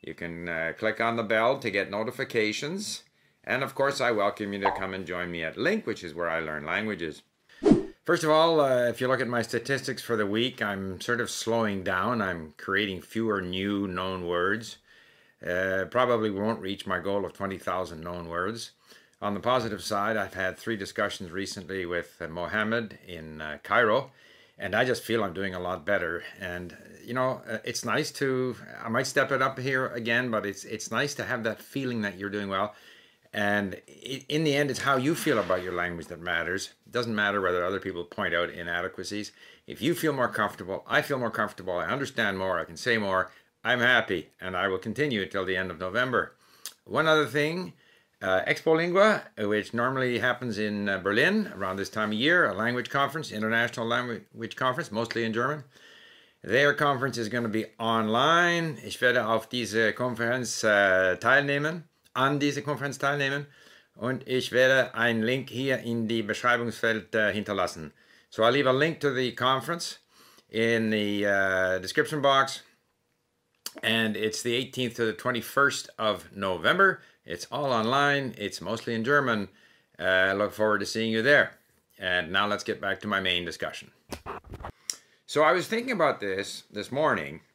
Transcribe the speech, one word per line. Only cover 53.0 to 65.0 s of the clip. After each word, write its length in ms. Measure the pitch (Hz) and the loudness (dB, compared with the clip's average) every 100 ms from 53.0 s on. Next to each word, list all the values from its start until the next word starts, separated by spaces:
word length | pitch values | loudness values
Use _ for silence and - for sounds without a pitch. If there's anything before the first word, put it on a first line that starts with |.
| 139 160 147 | 0 -2 -8
international 540 | 107 110 113 117 120 113 | -4 0 2 0 -2 -2
language 680 | 120 123 110 - 113 113 | -2 -2 -8 -12 -12 -10
conference, 380 | - 131 127 170 | -2 -2 -2 -4
mostly 320 | 107 117 117 | -4 -2 -2
in 80 | 113 | -2
German. 320 | 113 127 151 - - - - - - _ _ | 0 -2 -4 -10 -20 -20 -20 -20 -20 _ _
Their 300 | - 117 143 | 0 4 4
conference 460 | 143 147 131 131 120 | 4 2 2 0 -2
is 100 | 107 | -2
gonna 200 | 123 117 | 0 0
be 180 | 107 104 - | -2 -4 -4
online. 1000 | 113 113 107 117 143 170 175 170 165 135 | 0 2 2 4 4 4 4 2 -2 -6
Ich 200 | 110 - | -10 2
werde 240 | 127 123 110 | 4 4 2
auf 200 | 113 - | 0 0
diese 460 | 123 107 107 110 | -4 0 2 2
Konferenz, 720 | 104 127 113 117 127 113 - | 2 -4 0 0 0 -2 0
äh, 520 | 110 101 98 92 95 90 | 4 6 6 6 4 4
teilnehmen, 680 | 117 135 143 143 151 175 151 _ _ | 4 4 4 0 -2 -4 -12 _ _
an 240 | - 135 143 | 0 2 4
diese 240 | 143 139 | 0 0
Konferenz 360 | 139 131 143 127 | -4 -4 -4 -2
teilnehmen. 480 | 139 143 139 143 143 - - - _ | 0 2 0 -2 -6 -16 -20 -20 _
Und 320 | - 117 131 - | -6 -4 -4 -2
ich 240 | 127 107 | -2 2
werde 440 | 120 131 135 120 | 4 6 6 2
einen 280 | 117 | 2